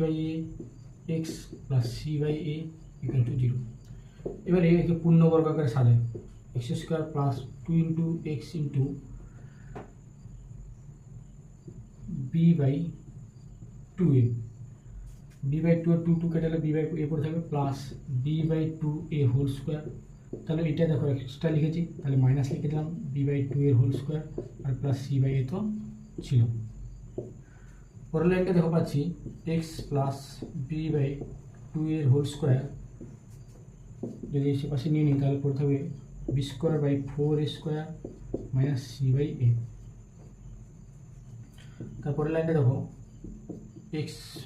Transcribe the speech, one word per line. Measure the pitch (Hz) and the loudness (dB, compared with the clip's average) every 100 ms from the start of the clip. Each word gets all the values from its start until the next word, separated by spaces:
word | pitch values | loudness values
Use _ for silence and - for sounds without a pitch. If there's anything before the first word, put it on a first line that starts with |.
by | 156 156 160 | 2 0 -2
a | 160 160 - - - - - - 160 | -4 -6 -10 -14 -16 -20 -14 -4 -2
x | - - - - - | -2 -8 -12 -16 -2
plus | 127 117 - | 0 0 -4
c | 151 147 | -4 -2
by | 151 151 156 | 0 0 -2
a | 156 160 - - - | -6 -8 -12 -18 -8
equal | 123 135 117 | -2 0 2
to | 127 | 2
zero। | 123 - - - - - - - - - - | 0 0 -6 -12 -16 -16 -18 -12 -10 -8 2
এবার | 180 165 170 | 6 8 6
একে | 170 165 | 6 2
পূর্ণবর্গ | 170 165 160 160 151 | 6 8 10 8 4
আকারে | 147 135 | 2 2
সাজাই, | 135 120 117 - - - - - 123 | 6 6 6 4 -4 -12 -18 -8 -8
এক্স | - 165 | -4 -4
স্কয়ার | - 160 156 | 0 -2 0
প্লাস | 147 139 120 - - | 0 0 0 -6 -12
টু | - 165 | 0 2
into | 160 160 165 170 151 147 | 4 2 0 0 -2 -6
x | - 165 | -6 -4
into | 139 135 139 175 - - - - - - - - - - - - - - - - - - - - - - - - - - - - - - - - 131 | -2 0 0 -2 -12 -16 -16 -18 -18 -18 -16 -14 -14 -18 -20 -20 -18 -16 -16 -16 -16 -16 -18 -18 -18 -18 -18 -20 -20 -18 -16 -16 -16 -14 -8 -4 0
b | 165 170 165 | 4 6 6
by | 135 151 170 - - - - - - - - - - - | 4 2 -2 -8 -16 -18 -18 -18 -20 -18 -18 -18 -16 2
টু | 165 123 | 4 6
এ। | 117 - - - - - - - - - - - | 4 2 -6 -12 -16 -18 -16 -16 -14 -16 -20 -6
b | 135 156 | -2 2
by | 165 165 | 4 4
টু | 170 | 6
এর | 165 | 4
টু, | 170 165 | 4 2
টু | 165 | 2
কেটে | 160 | 2
গেলে | 160 156 | 2 2
b | 151 | 2
by | 156 156 160 | 2 0 0
a | 147 | 0
পড়ে | 156 | 0
থাকবে | 156 170 - | 0 -2 -2
plus | 147 139 - - - - 127 | 0 0 -2 -8 -12 -4 -2
b | 143 160 165 | 0 2 2
by | 160 156 - | 2 0 -2
two | 151 151 - 151 | -2 -2 -2 2
a | 123 | 4
whole | 135 139 - | 4 2 -2
square। | - 151 139 - - - - - | -4 -4 -6 -12 -16 -20 -14 -10
তাহলে | - 160 160 | -2 0 2
এটা | 139 165 | 2 2
দেখো | 135 147 | 4 2
এক্সট্রা | 127 - - 165 151 | 0 -4 -2 0 2
লিখেছি, | 151 170 170 - | 2 0 -4 -4
তাহলে | 139 131 | 0 4
মাইনাস | 131 143 123 | 6 4 2
লিখে | - 143 | -2 -2
দিলাম | 156 156 170 143 | -2 -2 -6 -6
b | 139 139 | -2 0
by | 143 123 | 2 0
two | 143 143 | 2 6
এর | 117 | 6
whole | - - | 6 2
square | - 156 - - - - | -2 -4 -6 -8 -10 -8
আর | 139 123 | -4 -2
plus | 139 123 | 0 -2
c | - 135 | 0 2
by | 135 135 | 2 2
a | 123 | 0
তো | 196 214 - - - - - - | -2 -2 -4 -8 -14 -14 -14 0
ছিল। | 123 117 113 110 - - - - - - - - - - - - - - | 4 4 0 -8 -12 -14 -14 -12 -12 -12 -14 -20 -20 -20 -20 -20 -20 -4
পরের | 160 170 | 2 4
লাইনটা | 185 185 175 | 4 4 4
দেখো | 165 | 4
পাচ্ছি | 165 - 143 170 - - - 165 165 | 2 2 0 0 -4 -10 -8 -2 -2
x | - - - | -2 -8 -4
plus | 139 135 117 - - - - 127 | 0 0 -2 -10 -14 -10 -8 -4
b | 156 160 | -4 0
by | 147 139 - - - - - - | 2 0 -2 -8 -12 -16 -18 -10
two | 156 156 156 | -4 0 2
এর | 139 | 4
whole | 139 147 | 4 4
square, | - 147 123 - - - - - - - - - - - - - - - - - | 0 2 2 2 -10 -14 -16 -16 -18 -20 -20 -18 -20 -20 -20 -20 -12 -12 -10 -4
যদি | 143 143 139 | 0 2 0
সে | 143 | 0
পাশে | 139 160 | -2 2
নিয়ে | 151 147 | 2 4
নিই | 135 | 4
তাহলে | 139 143 | 2 2
পড়ে | 143 135 | 0 2
থাকবে | 143 139 - - - - - | 2 2 -2 -8 -14 -10 -2
বি | 131 - | -2 -2
স্কয়ার | - 165 151 | -2 0 2
by | 143 139 - | 2 2 -2
four | 147 147 151 | 0 2 2
a | 147 - | 0 -2
square | 156 151 160 - - - - - - 127 | -4 -4 -6 -10 -12 -14 -10 -8 -2 0
minus | 143 131 - | 2 0 -4
c | - 131 | -2 2
by | 135 147 - 120 | 2 2 2 4
a। | - - - - - - - - - - - - - - - - - - - - - - - - - | 4 0 -12 -18 -18 -20 -20 -20 -18 -18 -16 -18 -18 -20 -20 -20 -18 -18 -16 -18 -18 -18 -14 -12 -8
তারপরের | 147 143 151 | -4 -2 0
লাইনটা | 160 165 160 | 0 2 4
দেখো | 120 - - - - - - - - - - - - 156 - | 4 2 -4 -12 -18 -16 -14 -14 -14 -14 -14 -18 -8 -6 -6
x | - - 160 | -8 -14 -14